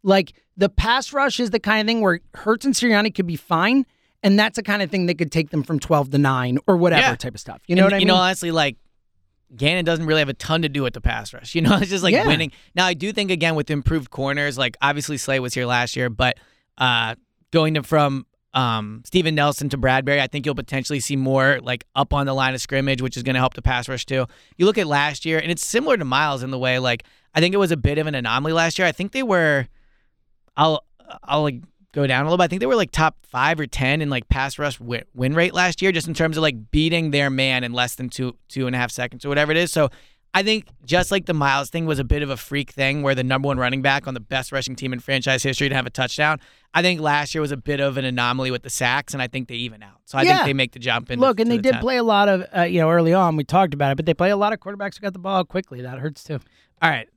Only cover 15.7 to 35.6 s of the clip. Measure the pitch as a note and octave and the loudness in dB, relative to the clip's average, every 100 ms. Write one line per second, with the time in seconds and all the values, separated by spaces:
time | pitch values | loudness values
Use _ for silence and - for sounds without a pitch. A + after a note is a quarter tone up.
15.7 | B2 A#2+ B2+ B2 A2 B2+ - _ _ _ | 0 -2 -4 -4 0 -2 -2 _ _ _
16.7 | _ B2+ A#2+ A2+ A#2 _ _ _ E3 D#3 | _ 0 2 -2 -6 _ _ _ 0 2
17.7 | D#3 B2+ D#3 D3 C3+ - _ _ C3 B2 | 0 0 2 2 -2 -10 _ _ -2 0
18.7 | A2+ G#2 A2 - F#3 D#3+ D3+ D3 C#3 D3 | -2 -4 -12 -2 0 2 2 0 0 -6
19.7 | E3 C3 C3 C3+ C#3+ C3 D3 C#3+ C3+ B2+ | -2 0 0 2 0 -2 -4 -6 -6 -6
20.7 | C3+ B2 C#3+ - C#3 C3 C3+ C3+ C3 B2 | -6 -4 -6 -2 -2 0 2 2 2 -2
21.7 | B2 - C3+ C#3 C#3+ C#3 C3+ C3 C3 - | -8 -4 -2 0 0 0 0 0 -2 -2
22.7 | C3+ C3+ C3 B2+ B2 B2 C3 B2+ - B2+ | -2 0 -2 -4 -4 -2 0 0 0 -2
23.7 | B2 A#2+ B2+ - C3+ B2 - _ - F#3 | -2 -4 -8 -2 -2 -2 -8 _ 2 2
24.7 | A3 E3 C#3+ D3 C#3+ E3 D#3+ D3+ E3+ - | 2 0 2 0 -2 -2 -2 -2 -4 -2
25.7 | A3 D#4 A#3 C#3 C3 D3+ C3+ B2+ C3 B2+ | -2 0 0 2 0 0 -2 -6 -2 0
26.7 | B2+ B2+ A#2+ - _ _ D#3 F3 G3+ F#3 | 0 0 -2 -6 _ _ 0 2 4 2
27.7 | D#3+ A#2 D3 D#3 C#3 A#2 A#2+ D3+ E3 E3 | 2 0 0 -2 -4 -2 -2 0 0 0
28.7 | - F3+ D3+ F#3+ C4+ B3+ F#3 D#3 C#3+ B2 | 2 0 0 -6 -4 2 2 4 2 -2
29.7 | _ _ _ _ _ _ _ _ - D#3 | _ _ _ _ _ _ _ _ 2 2
30.7 | D3+ _ _ - - - D3 D3+ B2 - | 2 _ _ -20 -18 -2 0 0 -4 -16
31.7 | _ _ D3 C#3 B2+ D3 F3+ F3 F#3 B3 | _ _ -4 0 0 2 2 2 0 0
32.7 | A#3+ E3+ - D#3 - _ B2+ C#3+ E3 C#3 | 0 0 2 2 0 _ 0 0 0 -4
33.7 | - C3 D3+ D3 C3 - C3+ C3+ - D3 | -2 0 0 -2 -4 -2 -2 -2 -4 -6
34.7 | B2 A#2+ A#2+ - B2 B2+ D#3 F3 E3+ | -6 -8 -8 -8 -4 0 2 0 2